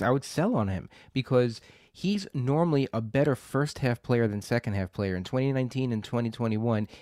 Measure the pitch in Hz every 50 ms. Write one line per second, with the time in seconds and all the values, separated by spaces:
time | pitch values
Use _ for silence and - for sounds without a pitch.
0 | 98 113 127 139 - - - - 160 214 247 147 107 98 95 90 - - - -
1 | - - - 135 127 - 131 123 123 120 117 - - - - - - _ _ -
2 | - 185 208 208 196 - - 135 123 127 139 156 170 175 151 139 135 - - 113
3 | 113 110 - 139 147 151 131 - - - - 131 147 147 - - - 127 120 -
4 | - - 123 120 117 110 104 104 98 - 120 120 - 117 101 98 95 90 - -
5 | 104 98 92 90 92 - - 127 131 139 135 131 131 120 - 131 131 123 117 107
6 | 104 - - 120 117 117 113 - 120 113 107 107 110 120 113 107 107 - - -